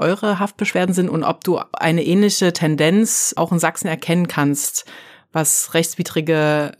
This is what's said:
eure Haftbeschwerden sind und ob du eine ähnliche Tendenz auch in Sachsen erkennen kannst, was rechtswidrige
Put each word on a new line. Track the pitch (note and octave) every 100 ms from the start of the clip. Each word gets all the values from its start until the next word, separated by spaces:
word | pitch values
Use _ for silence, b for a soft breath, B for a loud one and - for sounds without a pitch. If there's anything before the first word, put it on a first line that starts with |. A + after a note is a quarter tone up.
eure | D#3+ G3 G#3+ G3
Haftbeschwerden | G#3 - G3+ F#3 F3+
sind | F3+ F3+
und | E3
ob | - E3
du | F#3 F3 -
eine | - E3 E3
ähnliche | D#3 F3+ G#3 G3 F#3
Tendenz | E3+ E3 D3+ D3+ F#3+ A3 - - -
auch | E3
in | F3
Sachsen | E3 E3 G3
erkennen | D#3+ - E3+ F3
kannst, | - C#3+ C#3+ - - - B B B B
was | D#3+ D#3 - -
rechtswidrige | E3 E3 - F3 - D#3 D#3 D3+ D3+ D3 -